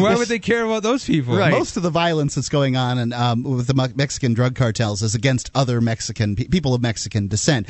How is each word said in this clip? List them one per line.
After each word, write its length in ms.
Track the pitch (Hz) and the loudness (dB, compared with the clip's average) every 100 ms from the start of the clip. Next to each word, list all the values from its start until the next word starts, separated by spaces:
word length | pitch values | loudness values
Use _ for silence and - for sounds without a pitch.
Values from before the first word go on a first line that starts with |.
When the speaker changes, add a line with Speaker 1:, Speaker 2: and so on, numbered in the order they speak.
Speaker 1:
why 140 | 202 233 | 4 2
would 120 | 226 | 0
they 120 | 233 | -2
care 240 | - 233 | 0 0
about 200 | 220 220 | 0 0
those 200 | 214 262 - | 0 0 0
people? 300 | 165 123 120 | 0 2 2
Speaker 2:
Right. 140 | 175 | 4
Speaker 3:
Most 240 | 226 349 233 | 2 0 -2
of 40 | |
the 60 | 170 | 0
violence 460 | 160 170 156 143 147 | 2 2 2 0 -2
that's 140 | - | -2
going 260 | 147 135 127 | 0 2 2
on 220 | 123 127 | 0 0
in, 140 | 117 | -2
um, 280 | 120 120 120 | 0 0 0
with 220 | 131 123 120 | 0 -2 0
the 60 | |
Me-, 200 | 135 131 113 | 0 0 0
Mexican 380 | 139 - 127 113 | -2 -2 -2 2
drug 180 | 127 123 | 0 0
cartels 460 | 120 104 110 101 | 0 0 -2 0
is 140 | 110 110 | -2 0
against 340 | 135 127 - 131 | 0 0 -2 -2
other 260 | 127 120 | 0 2
Mexican 540 | 113 113 - 110 104 98 | 0 -2 -6 -4 -2 -2
pe-, 100 | 131 | 0
people 280 | 180 143 123 | 0 2 0
of 60 | |
Mexican 460 | 120 107 104 110 98 | 0 -4 -4 -4 -2
descent. 400 | 104 - 131 | -2 0 0